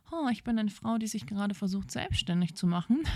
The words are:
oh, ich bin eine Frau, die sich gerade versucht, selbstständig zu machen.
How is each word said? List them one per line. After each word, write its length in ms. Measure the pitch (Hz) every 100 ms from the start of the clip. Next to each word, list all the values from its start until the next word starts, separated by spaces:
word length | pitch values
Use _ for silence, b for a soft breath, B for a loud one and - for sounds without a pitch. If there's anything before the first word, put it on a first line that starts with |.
| -
oh, 160 | 330 269
ich 120 | 214
bin 160 | - 220
eine 100 | 214
Frau, 300 | - 220 226
die 80 | 220
sich 180 | 214 -
gerade 300 | 202 202 196
versucht, 340 | 196 196 190
selbstständig 640 | - - - - 175 175
zu 140 | - 180
machen. 340 | 175 - 269 311